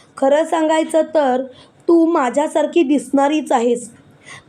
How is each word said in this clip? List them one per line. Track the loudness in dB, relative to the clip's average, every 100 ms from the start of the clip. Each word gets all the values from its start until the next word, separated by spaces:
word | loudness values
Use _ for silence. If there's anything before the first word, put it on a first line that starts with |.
| _ -4
"खरं | 2 2
सांगायचं | 0 0 0 0 0 -2
तर | 0 0 0 -2 -6 -14 -20 _ 0
तू | 2 2
माझ्यासारखी | 0 0 -2 -2 -2 0 0
दिसणारीच | 2 0 0 0 0 0 -2
आहेस." | 0 0 -2 -6 -20 _ _ -20 -20